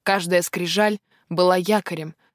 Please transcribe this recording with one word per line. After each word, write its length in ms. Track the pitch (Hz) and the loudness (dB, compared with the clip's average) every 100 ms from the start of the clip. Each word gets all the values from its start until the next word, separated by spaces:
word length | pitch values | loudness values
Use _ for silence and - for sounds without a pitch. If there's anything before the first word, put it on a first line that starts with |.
Каждая 400 | - 196 175 180 | -2 -2 0 0
скрижаль 560 | 175 180 175 175 214 208 - _ _ | 0 -4 -4 0 0 0 -8 _ _
была 280 | 170 180 185 | 2 4 4
якорем, 580 | 180 208 - 160 156 - _ | 2 -2 -2 -10 -10 -16 _